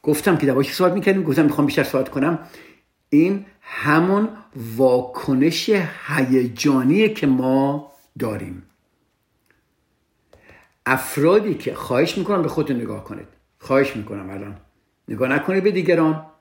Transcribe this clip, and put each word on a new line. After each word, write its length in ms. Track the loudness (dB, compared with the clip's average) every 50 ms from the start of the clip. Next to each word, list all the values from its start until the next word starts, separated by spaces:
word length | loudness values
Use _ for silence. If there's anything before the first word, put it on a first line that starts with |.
گفتم 360 | 0 0 -2 0 2 0 2 2
که 80 | 2
در 180 | 2 2 2 0
صحبت 300 | -2 0 0 0 2 2
می‌کردیم، 300 | 2 0 2 2 2 0
گفتم 220 | 0 2 2 2
می‌خوام 220 | 2 2 2 0 0
بیشتر 160 | 2 0 -2
صحبت 260 | 0 0 -2 -2 -2
کنم. 300 | -2 -2 -2 0 -2 -4 -6 -12 -20 -20 -20 -20 -20 _ _ _ _ _ _ _
این 360 | 4 4 4 4 0 -2 -6 -12 _ _
همون 680 | _ -14 -12 -6 -2 2 2 2 4 4 2 2 0 -2 -4 -10 -20 _ _
واکنش 1120 | -14 -12 -10 0 2 4 4 4 4 0 -2 -10 -8 -2 0 2 2 2 2 2 0 0 0 0 0 0 -4 -8 -12 -12 -6
هیجانیه 1000 | -2 -2 0 2 2 2 2 0 -4 -2 0 2 2 2 4 4 4 4 4 2
که 180 | 2 0 0 2
ما 640 | 2 2 2 2 2 2 2 0 -2 -4 -8 -12 -20 _ _ _ _ -6
داریم. 440 | -6 -6 -4 -6 -8 -10 -14 -14 -18 _ _ _ _ _ _ _ _ _ _ _ _ _ _ _ _ _ _ _ _ _ _ _ _ _ _ _ _ _ _ _ _ _ _ _ _ -20 -20 -20 _ _ _ _ _
افرادی 680 | -2 -2 -2 -2 -6 -4 2 2 4 4 4 2 0 -4
که، 220 | -4 -4 -8 -8
خواهش 420 | -8 -6 -2 0 0 0 0 0 -4
می‌کنم 240 | -2 -2 -2 -2
به 80 | -2 -2
خودتون 260 | -2 -4 -2 -2 -2
نگاه 280 | -4 -4 -8 -10 -12 -12
کنید، 240 | -14 -16 -16 -16 -20 _ _ _ _ _ _
خواهش 360 | -6 0 2 2 2 0 -2
می‌کنم 340 | -8 -10 -10 -12 -12 -12 -12
الان 280 | -12 -12 -12 -12 -14 -16 _ _ _ _ _ _ _ _ _ -12
نگاه 220 | -4 -2 -2 0
نکنید 340 | 0 -2 0 0 -2 2 2
به 80 | 2
دیگران. 540 | 0 2 2 2 2 4 4 2 0 -2 -6 -16 _ _